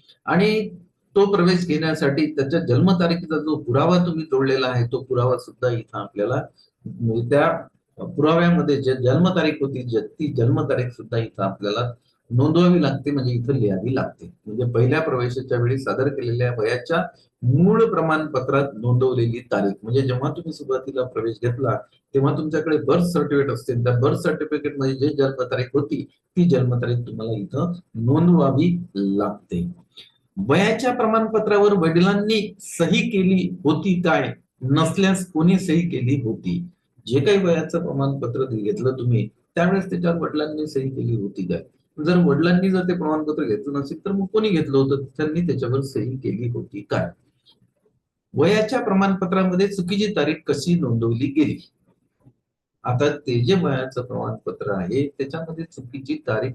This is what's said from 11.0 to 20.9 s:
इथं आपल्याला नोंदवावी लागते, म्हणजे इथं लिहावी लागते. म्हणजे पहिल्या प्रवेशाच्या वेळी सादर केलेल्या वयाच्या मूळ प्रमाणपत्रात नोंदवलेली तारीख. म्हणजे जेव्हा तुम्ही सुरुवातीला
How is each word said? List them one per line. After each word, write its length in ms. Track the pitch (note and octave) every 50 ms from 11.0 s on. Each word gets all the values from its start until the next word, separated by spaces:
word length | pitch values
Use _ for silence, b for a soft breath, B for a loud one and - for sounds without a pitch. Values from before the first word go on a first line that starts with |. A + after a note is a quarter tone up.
| - - A#2+ A2+
इथं 260 | A2+ A2 - - G2
आपल्याला 500 | G2 F#2+ - G2 G2+ G#2 A#2 B2 B2 - _ _ _ _ _ _ -
नोंदवावी 500 | A#2+ A#2+ C#3+ D3+ E3 E3+ F3+ F3+ F3+ E3
लागते, 300 | D3 C3+ C3+ B2+ - C#3+
म्हणजे 200 | C#3+ C3+ B2 B2
इथं 220 | A#2+ A#2+ A#2+ C#3 C3+
लिहावी 420 | A#2+ A2 G2+ G2 F#2 G2+ B2 C3+
लागते. 380 | A2 - - - - - - - _ -
म्हणजे 200 | G#2+ G#2 A#2 B2
पहिल्या 360 | A#2+ A#2 A2+ A#2+ B2 D3+ D#3+
प्रवेशाच्या 560 | D#3+ - C3+ B2 B2 B2 A#2+ B2+ A2+ - B2 A#2+
वेळी 200 | A#2+ A#2+ C3+ C3+
सादर 300 | - G#2+ G2 B2+ C3+ C#3+
केलेल्या 480 | C#3+ - B2 A#2+ A#2 A#2+ B2 B2 B2 A2
वयाच्या 460 | G#2+ A#2 B2 B2 - - B3 G3+ F3 - B B B B B - A#2+
मूळ 400 | B2 C3+ D#3 F3 G3+ A3 A3+ A3+
प्रमाणपत्रात 840 | - - E3 D#3+ D#3+ D#3 D#3 D#3 D3 C3 B2+ - - C3+ C#3 C#3+ C#3 -
नोंदवलेली 680 | G#2+ A#2 B2 B2 B2 C3 C3 B2 A#2+ A#2 A#2 A2+ A#2
तारीख. 320 | - - A#2 G2+ G2 G2 G2 - -
म्हणजे 180 | A2+ B2 C3+
जेव्हा 280 | B2+ B2 B2 B2 C#3 -
तुम्ही 240 | - E3+ E3 D#3+ D3
सुरुवातीला 500 | - C#3+ C3 C3 B2+ - C#3